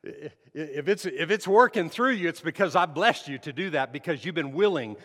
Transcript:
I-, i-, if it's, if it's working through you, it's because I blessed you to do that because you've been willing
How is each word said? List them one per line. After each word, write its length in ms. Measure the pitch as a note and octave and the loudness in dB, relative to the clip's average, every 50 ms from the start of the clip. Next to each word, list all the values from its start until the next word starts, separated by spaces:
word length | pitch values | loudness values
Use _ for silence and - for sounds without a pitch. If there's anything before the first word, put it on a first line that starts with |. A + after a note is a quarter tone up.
| - | -14
I-, 60 | - | -16
i-, 200 | - - D3 D3 _ _ _ _ _ | -16 -14 -16 -16 _ _ _ _ _
if 340 | D3 D#3 D3 C3+ D3 C#3 D#3+ | -10 -10 -8 -8 -4 0 0
it's, 160 | G#3 - - | 0 0 -2
if 240 | F#3 C3 C#3 E3 D#3+ | -8 -4 -4 0 0
it's 160 | G#3 G#3+ - | 0 -2 2
working 420 | F3 F#3+ A3 B3 - - A3 E3+ D#3 | 4 6 6 6 6 4 -2 -2 -2
through 220 | - - A#3+ C4 | -2 0 0 2
you, 160 | B3+ G3+ F3 E3 | 2 0 0 -2
it's 120 | D#3+ - | -4 -2
because 360 | - E3+ D3 - G3+ F3 C#3+ | -6 -6 0 0 0 4 4
I 100 | F3+ F3 | 2 2
blessed 420 | E3+ C#3+ D3+ G3 A#3 G#3 - - D3 | 2 0 2 2 2 2 2 -6 -10
you 100 | C#3 B2+ | -10 -8
to 140 | - D3+ | -8 -10
do 180 | C3 D3 F#3 F#3+ | -6 -6 -4 -2
that 220 | D3+ C#3+ C3+ B2 | 0 0 -2 -2
because 320 | B2+ D3 - F3 D#3+ C3 A#2+ | -6 -8 -4 -4 -4 -4 -4
you've 100 | F3 E3+ | -4 -4
been 180 | E3 D3+ C#3 | -4 -4 -2
willing 440 | C3+ D#3+ G#3 G#3+ F#3 D3 A#2+ A2 G#2+ - - | 0 2 2 2 2 0 -4 -6 -10 -12 -14